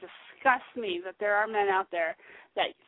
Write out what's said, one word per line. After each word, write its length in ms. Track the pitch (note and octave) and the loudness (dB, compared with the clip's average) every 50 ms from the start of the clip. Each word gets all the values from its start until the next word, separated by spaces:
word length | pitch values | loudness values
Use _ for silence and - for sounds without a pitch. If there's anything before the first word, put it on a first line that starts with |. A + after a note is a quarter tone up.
| - | -10
disgusts 720 | F3+ - - - - - - - C4+ B3 C4 - - - | -20 -20 -20 -20 -20 -8 0 2 2 2 2 0 -8 -10
me 240 | B3+ A3+ G3+ F3 F3 F#3 | -8 -6 -4 -4 -6 -6
that 100 | F#3+ F3+ - | -10 -8 -4
there 180 | G#3 G#3 G#3 | -2 0 2
are 120 | G3+ G#3+ A3 | 2 2 0
men 220 | A3 G#3 G3+ G3+ | 0 0 2 2
out 180 | F#3+ F#3+ G3 - | 2 0 0 -2
there 260 | - E3+ E3 D#3+ - - - - - - - - - G3+ | -2 -4 -2 -4 -4 -8 -14 -20 -20 -20 -20 -10 -4 -2
that 180 | E3+ - - _ _ | -2 -2 -4 _ _